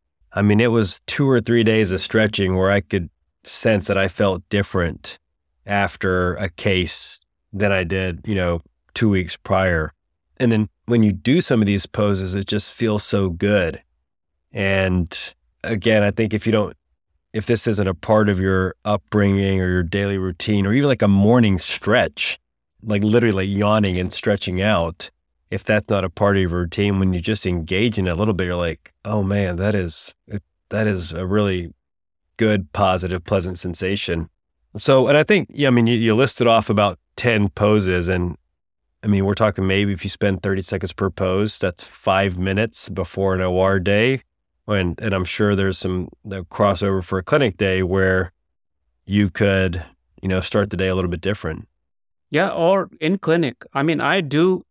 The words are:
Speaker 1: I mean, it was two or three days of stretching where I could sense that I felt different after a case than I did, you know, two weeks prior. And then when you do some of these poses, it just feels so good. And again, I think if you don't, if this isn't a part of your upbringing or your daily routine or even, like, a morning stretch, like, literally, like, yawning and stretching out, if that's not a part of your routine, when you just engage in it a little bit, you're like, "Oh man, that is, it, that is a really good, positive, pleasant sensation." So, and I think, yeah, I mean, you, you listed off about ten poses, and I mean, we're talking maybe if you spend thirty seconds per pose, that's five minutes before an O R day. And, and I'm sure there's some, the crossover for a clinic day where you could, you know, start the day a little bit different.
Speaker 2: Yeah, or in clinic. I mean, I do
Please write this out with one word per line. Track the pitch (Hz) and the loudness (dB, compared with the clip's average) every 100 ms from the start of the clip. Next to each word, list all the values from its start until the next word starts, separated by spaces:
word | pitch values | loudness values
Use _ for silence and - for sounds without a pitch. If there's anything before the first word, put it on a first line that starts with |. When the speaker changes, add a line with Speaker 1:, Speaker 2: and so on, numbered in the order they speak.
| _ _ _ | _ _ _
Speaker 1:
I | - | 0
mean, | 104 104 | 4 4
it | 120 | 4
was | 117 101 - - | 2 0 -4 -8
two | - 139 | -2 2
or | 123 | 2
three | 113 117 | 2 2
days | 110 110 98 | 4 2 2
of | 92 | -2
stretching | - 113 110 107 95 92 | -2 0 0 0 0 2
where | 95 | 2
I | 101 | 2
could | - 98 80 _ _ _ | 0 -4 -4 _ _ _
sense | - - 117 104 101 | -10 -4 0 0 0
that | 95 | 0
I | 98 | 0
felt | - 104 90 - | 0 0 0 -2
different | 101 98 92 85 71 - - _ _ _ _ | -2 -2 -2 -2 -4 -14 -16 _ _ _ _
after | - 101 98 - 95 90 90 | -4 -2 -2 -2 -2 0 0
a | 87 95 | -2 -8
case | - 104 92 87 - - - _ _ _ | -4 0 0 0 -6 -14 -20 _ _ _
than | 98 101 | -2 0
I | 95 | 0
did, | 85 95 92 85 - | 0 -2 -4 -6 -4
you | |
know, | 98 90 85 - _ _ | -2 0 -2 -6 _ _
two | - 110 | -2 2
weeks | 98 85 | 2 -2
prior. | - - 95 95 82 78 - _ _ _ _ | -8 -2 2 2 0 -2 -10 _ _ _ _
And | 123 | 2
then | 110 107 _ | 2 0 _
when | - 120 | 0 4
you | 107 | 4
do | 90 - 165 | 2 2 2
some | - 123 | 2 2
of | 101 | 2
these | 98 - | 0 -2
poses, | - 104 95 92 | -2 0 0 -2
it | 98 98 | -4 -4
just | 107 - | -4 -6
feels | - 117 107 | -4 -2 -2
so | - 107 95 | -2 0 -2
good. | 85 101 104 82 - _ _ _ _ _ _ _ | -2 0 2 0 -6 _ _ _ _ _ _ _
And | 110 98 95 95 90 85 - - - _ _ | -4 0 0 2 0 -2 -8 -14 -18 _ _
again, | - 110 113 110 | -6 -2 2 4
I | 104 | 2
think | 104 110 | 0 -2
if | 107 | -2
you | 113 | 0
don't, | 107 92 - _ _ _ _ _ | 0 -2 -8 _ _ _ _ _
if | - - | -8 0
this | 113 - | 0 0
isn't | 104 95 | 0 -2
a | |
part | 87 - 110 104 | -2 2 2 4
of | 92 | 2
your | 95 95 92 - | 0 0 -2 -4
upbringing | 104 104 - 104 101 98 98 95 | -4 -4 0 2 2 2 2 0
or | 92 | 0
your | 92 | 0
daily | 85 101 101 98 | 0 -2 -2 -2
routine | 92 90 - 104 98 | -6 -6 -2 0 2
or | |
even, | 123 143 | 2 2
like, | 123 | 2
a | 104 | 4
morning | 98 104 123 110 92 | 4 6 6 4 2
stretch, | - - - 117 82 - - - _ _ _ _ | -4 -6 0 2 0 -2 -6 -6 _ _ _ _
like, | 113 104 | -4 0
literally, | 107 117 113 95 98 | 2 4 4 2 0
like, | 98 | 0
yawning | 104 107 101 90 | 2 2 2 0
and | 92 | -4
stretching | - 113 101 - 90 | -4 -2 -2 -2 -2
out, | 101 95 85 - - _ _ _ _ | 0 2 -2 -6 -16 _ _ _ _
if | 104 | -10
that's | - 107 - | 0 -2 0
not | 101 | -2
a | 92 | -2
part | - 101 98 | 0 2 2
of | |
your | 90 | 0
routine, | 87 85 - 101 98 | -2 -4 -2 0 2
when | 95 | 0
you | 90 | 0
just | 85 107 95 | -2 -4 -2
engage | 87 80 92 117 104 | -4 -2 0 0 0
in | 92 | -2
it | |
a | 85 | 0
little | 107 | 0
bit, | 90 90 | 0 -2
you're | 87 | -2
like, | 87 76 _ _ | -4 -6 _ _
"Oh | - 107 | -6 -2
man, | 95 101 95 87 | 0 0 -2 -2
that | 101 | -2
is, | 104 87 - - - _ | -2 -4 -8 -16 -20 _
it, | 104 - _ _ | -12 -12 _ _
that | 104 107 | -2 -2
is | 95 85 | -2 -6
a | 82 92 | -8 -2
really | 104 101 92 85 - _ _ _ _ _ - | 0 0 -2 -6 -14 _ _ _ _ _ -2
good, | 110 104 90 | 2 2 -2
positive, | - 98 92 87 90 | 0 0 2 -2 -6
pleasant | - 98 90 87 | -2 -2 -2 -8
sensation." | 90 82 92 101 - 85 82 _ _ _ _ 107 | -10 -6 -4 -4 -4 -4 -6 _ _ _ _ -4
So, | - 135 127 | 2 4 4
and | 147 | 2
I | |
think, | 151 202 123 | 2 0 0
yeah, | - 139 | -2 2
I | |
mean, | 120 113 | 4 4
you, | 117 | 2
you | 113 | 2
listed | 110 127 - 117 | 2 2 2 4
off | 113 107 | 4 2
about | 104 101 90 _ | 2 2 -2 _
ten | - 123 110 101 | -4 0 2 0
poses, | - 104 107 92 90 87 | 2 2 4 2 0 0
and | 90 90 - _ _ _ _ _ _ | -2 -4 -8 _ _ _ _ _ _
I | 107 | 0
mean, | 98 | 2
we're | 98 | 2
talking | 101 107 95 95 | 2 0 0 0
maybe | 98 101 | 2 0
if | 92 | -4
you | 98 | -8
spend | - 104 95 | -2 -2 0
thirty | 101 95 | -2 -4
seconds | 92 98 92 | -4 -6 -6
per | - 98 | -4 -4
pose, | - 92 95 107 - | -2 -2 0 -2 -2
that's | 92 - | -6 -6
five | - - - 95 98 90 | -18 -6 0 2 0 -2
minutes | 95 95 113 - - | -2 0 -2 -6 -10
before | 92 90 - 98 | -8 -8 -2 -2
an | 92 | 0
O | 92 90 | 0 2
R | 95 98 | 2 2
day. | 90 101 123 131 - _ _ _ - | 2 2 2 -2 -8 _ _ _ -4
And, | 101 90 - | -2 -2 -4
and | 110 | -4
I'm | 95 | -4
sure | 90 - 104 | -4 -2 0
there's | 101 95 92 | 2 0 -2
some, | 92 92 87 - | -4 -4 -6 -12
the | 110 98 87 | -12 -12 -10
crossover | - 101 92 101 95 | 0 0 2 -2 -2
for | 90 95 | -2 -6
a | |
clinic | 90 147 123 92 | 0 0 0 0
day | 98 92 | 0 0
where | 90 98 95 92 92 _ _ _ _ _ _ _ | 0 0 2 0 -2 _ _ _ _ _ _ _
you | - 101 101 | -2 0 0
could, | - 101 95 95 85 82 _ _ _ | 2 2 2 0 -4 -12 _ _ _
you | 95 | -4
know, | 92 | -4
start | - 107 101 | -2 -2 -2
the | 90 | -2
day | 95 | -2
a | 92 | 0
little | 90 | -2
bit | 87 | -4
different. | 95 104 85 78 - _ _ _ _ _ _ | -4 -4 -6 -10 -14 _ _ _ _ _ _
Speaker 2:
Yeah, | 143 190 | -2 -2
or | - 170 196 170 - | 0 2 2 -2 -4
in | 156 190 | -2 0
clinic. | - 170 147 - - | 0 2 0 -4 -8
I | 139 | -2
mean, | 151 156 | 0 0
I | 139 190 | 0 0
do | 147 147 185 185 - | 0 2 2 0 -6